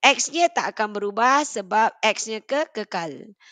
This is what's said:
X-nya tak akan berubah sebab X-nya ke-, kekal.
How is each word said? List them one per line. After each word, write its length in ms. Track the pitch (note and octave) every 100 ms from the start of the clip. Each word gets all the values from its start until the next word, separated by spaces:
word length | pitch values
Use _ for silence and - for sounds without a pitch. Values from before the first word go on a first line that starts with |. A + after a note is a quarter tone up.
X-nya 480 | C#4 B3 - D#4 E4+
tak 240 | C4+ -
akan 220 | - G#3+ G#3
berubah 480 | G3+ G3+ A#3+ C#4
sebab 480 | D4+ - F#3+ G#3+ A3 -
X-nya 400 | A3 G3+ A3 A3
ke-, 320 | - C#4 D#4+
kekal. 640 | - G#3 F#3 E3 C3+ - G3+ -